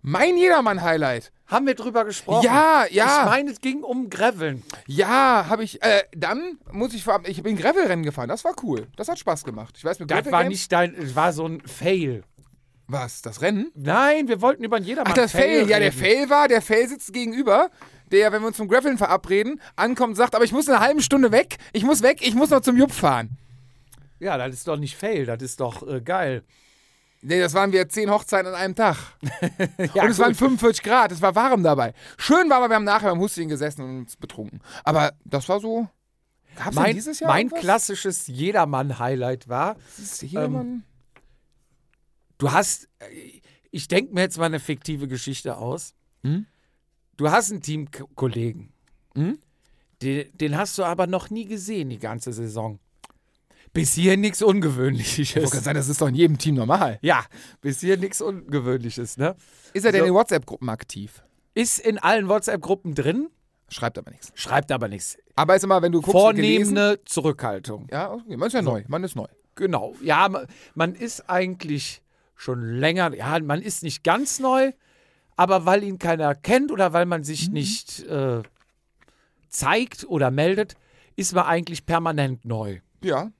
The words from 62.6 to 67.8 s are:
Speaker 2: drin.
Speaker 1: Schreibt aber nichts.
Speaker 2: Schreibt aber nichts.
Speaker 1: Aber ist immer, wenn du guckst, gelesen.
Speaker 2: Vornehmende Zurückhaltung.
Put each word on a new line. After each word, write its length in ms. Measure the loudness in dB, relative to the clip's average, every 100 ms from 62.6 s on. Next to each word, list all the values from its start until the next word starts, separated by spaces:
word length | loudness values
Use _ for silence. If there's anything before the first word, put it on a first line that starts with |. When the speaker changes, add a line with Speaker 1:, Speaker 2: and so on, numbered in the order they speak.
| -2 -4 -2
Speaker 2:
drin. 340 | -4 -2 -2 -6 _ _ _ _
Speaker 1:
Schreibt 300 | -8 -8 -8
aber 120 | -18
nichts. 220 | -20 -20
Speaker 2:
Schreibt 380 | -14 -2 -2 -2
aber 160 | -6 -4
nichts. 300 | -8 -12 -14 _ 0
Speaker 1:
Aber 180 | 4
ist 100 | 4
immer, 180 | 6 4
wenn 100 | 4
du 80 | 2
guckst, 120 | 4 6 6
gelesen. 420 | 6 4 4 2 2
Speaker 2:
Vornehmende 240 | 2 0
Zurückhaltung. 840 | -4 -2 -2 -2 -4 -6 -8 -12